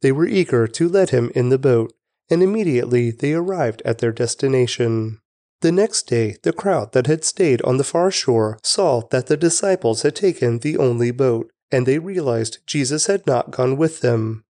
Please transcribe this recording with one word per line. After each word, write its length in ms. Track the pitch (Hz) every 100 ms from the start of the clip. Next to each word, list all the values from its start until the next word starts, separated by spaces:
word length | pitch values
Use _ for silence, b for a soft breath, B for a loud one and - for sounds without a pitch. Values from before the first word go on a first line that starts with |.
they 100 | 139
were 160 | 139 170
eager 400 | 190 170 123 113
to 220 | - 170
let 220 | 190 185
him 200 | 127 120
in 140 | 131 123
the 100 | 131
boat, 340 | 135 117 113 _ _ _ -
and 140 | 165
immediately 680 | 190 220 185 123 120 123 120
they 240 | 113 143
arrived 480 | 160 180 185 127 107
at 140 | - 113
their 140 | 117
destination. 1080 | 113 120 - 135 131 120 - 120 113 110 110 _ _ _ _
The 100 | 165
next 360 | 175 220 - -
day, 320 | 117 110 -
the 120 | 165
crowd 380 | - 196 165 104
that 140 | 127 123
had 180 | 156
stayed 380 | - - 170 123
on 140 | - 131
the 80 |
far 260 | 139 170 185
shore 480 | - - 117 107 107
saw 400 | - - 180 120 -
that 160 | 131 123
the 100 | 151
disciples 640 | 165 - 202 185 117 113
had 140 | 147 -
taken 420 | 196 165 123 117
the 180 | 147 156
only 340 | 131 120 120
boat, 420 | 123 135 117 - _ _
and 160 | 131 127
they 120 | 147
realized 600 | 175 185 139 113 113 - -
Jesus 400 | 147 127 151 -
had 200 | 196 -
not 240 | 123 -
gone 260 | - 127 135
with 240 | 160 -
them. 440 | 123 117 110 110 -